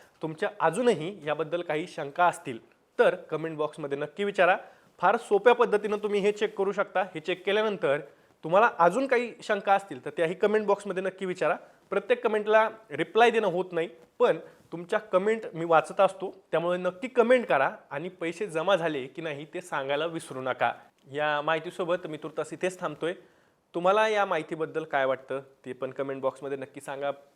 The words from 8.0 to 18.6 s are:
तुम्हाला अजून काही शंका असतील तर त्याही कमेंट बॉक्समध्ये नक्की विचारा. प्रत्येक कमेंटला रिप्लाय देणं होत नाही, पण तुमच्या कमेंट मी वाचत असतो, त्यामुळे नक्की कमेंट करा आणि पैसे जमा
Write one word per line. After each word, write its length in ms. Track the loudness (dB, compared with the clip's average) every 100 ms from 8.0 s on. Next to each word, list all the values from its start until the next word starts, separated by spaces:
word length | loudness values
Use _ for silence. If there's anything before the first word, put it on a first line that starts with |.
| -4 _ _ _
तुम्हाला 260 | 0 4 4 6
अजून 280 | 4 4 0
काही 280 | 0 -2 -6
शंका 320 | -4 -2 2
असतील 300 | 2 0 -12
तर 60 | -8
त्याही 240 | -2 -2
कमेंट 320 | 2 2 2 2
बॉक्समध्ये 360 | 0 -2 -6
नक्की 240 | -6 -6 -6
विचारा. 300 | -2 0 -2 -6 _ -6
प्रत्येक 340 | -4 0 0
कमेंटला 460 | 2 0 4 4 4 -2 -10
रिप्लाय 400 | -4 0 6 6
देणं 160 | 6 0
होत 180 | 0 -2
नाही, 160 | -4 -6 -8 -12 0
पण 200 | 2 2 -4 -20 _
तुमच्या 260 | -12 -4 -4
कमेंट 420 | 0 0 2 -2 -4
मी 100 | -6
वाचत 360 | 4 4 4 4
असतो, 340 | 2 2 -12 -12 _
त्यामुळे 280 | -2 0 -2
नक्की 300 | -2 -6 -4
कमेंट 380 | 2 6 4 4
करा 240 | 2 2 -2 -10
आणि 180 | -10 -10
पैसे 380 | -8 -8 -6 -6
जमा 300 | -2